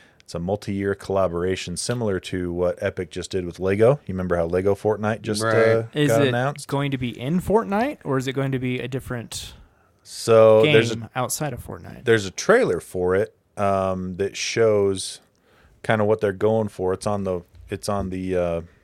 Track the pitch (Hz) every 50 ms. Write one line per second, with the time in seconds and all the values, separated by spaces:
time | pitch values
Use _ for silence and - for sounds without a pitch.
0 | - _ _ _ _ - - 90 85 90 101 104 - - 101 98 98 98 98 -
1 | - - 98 98 95 90 85 87 87 92 92 90 - - 87 82 - - 120 123
2 | 120 107 95 90 - - - 92 90 90 87 87 90 87 87 - 101 98 92 -
3 | 92 82 - 92 85 - - 98 90 87 82 - 87 95 98 101 110 117 143 147
4 | - - 95 92 90 90 87 85 85 82 87 92 95 101 98 - - 104 107 101
5 | 107 107 113 107 - 110 107 104 110 113 110 113 113 113 113 113 117 117 - 151
6 | 147 131 113 113 - 131 123 120 127 139 147 147 - - - 139 143 139 135 131
7 | 131 120 - - 120 131 165 185 - - 190 226 220 185 196 208 233 285 294 -
8 | - - 135 135 127 135 127 135 135 135 135 127 131 127 127 123 120 127 127 131
9 | - - 127 120 117 - - - - - - - - - _ _ _ _ _ _
10 | _ - - - - - 113 113 110 110 110 110 110 156 - 113 113 117 113 117
11 | 113 - - 127 127 110 - - 156 147 127 117 - - - 92 90 92 - -
12 | - 120 113 110 98 95 - - - - 202 247 254 160 95 82 - - - 92
13 | 90 90 92 95 107 - - _ _ _ _ - 104 98 98 98 95 95 95 92
14 | 92 92 92 85 98 98 - - - - - 117 113 110 107 104 101 98 98 95
15 | - - - - _ _ _ _ _ _ _ _ _ _ _ _ - - 117 107
16 | 107 104 110 110 - 101 95 95 104 107 110 113 110 101 - - 92 92 95 95
17 | - 107 104 101 98 95 92 90 85 - - - - - 104 95 - - 104 101
18 | 95 95 92 92 92 92 92 90 87 87 85 85 82 85 _ _